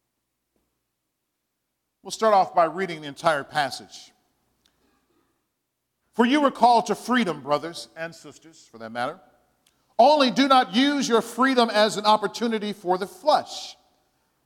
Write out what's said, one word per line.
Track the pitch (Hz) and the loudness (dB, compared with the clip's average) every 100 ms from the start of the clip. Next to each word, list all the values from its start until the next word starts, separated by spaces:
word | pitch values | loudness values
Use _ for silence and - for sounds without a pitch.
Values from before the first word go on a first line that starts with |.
| _ _ _ _ _ _ _ _ _ _ _ _ _ _ _ _ _ _ _ _ | _ _ _ _ _ _ _ _ _ _ _ _ _ _ _ _ _ _ _ _
We'll | 190 | -14
start | - 220 | -2 2
off | 202 170 | 4 4
by | 180 | 2
reading | 165 170 185 156 | 0 -2 -8 -8
the | 151 | -12
entire | 135 165 147 | -4 0 0
passage. | 135 151 135 - 101 - - _ _ _ _ _ _ _ _ _ _ _ _ _ _ _ _ _ _ _ _ | -2 -4 -4 -8 -16 -20 -20 _ _ _ _ _ _ _ _ _ _ _ _ _ _ _ _ _ _ _ _
"For | - 240 | 0 2
you | 294 | 2
were | 277 | 0
called | - 233 233 233 | 2 2 2 0
to | |
freedom, | 196 - 247 185 147 | -6 -2 0 0 -4
brothers | 135 147 165 170 - 165 | -4 -4 -4 -12 -16 -14
and | 165 | -14
sisters, | 165 151 - 160 160 _ | -14 -20 -20 -20 -20 _
for | 113 | -18
that | 113 | -12
matter. | 120 131 185 _ _ _ _ _ _ _ - | -6 -6 -8 _ _ _ _ _ _ _ 2
Only | 254 302 254 | 4 4 2
do | 190 269 | 2 4
not | 254 180 | 4 4
use | 202 285 285 226 | 2 0 0 0
your | 226 | 0
freedom | - - 262 247 226 | 0 0 2 2 2
as | 208 214 170 | 2 0 0
an | |
opportunity | 208 214 202 - 233 220 208 | 2 2 0 -4 -4 -4 -6
for | - 175 185 | -8 -4 -4
the | 190 | -4
flesh, | - 302 226 120 - - - _ _ _ _ _ _ | -4 0 0 -2 -12 -16 -20 _ _ _ _ _ _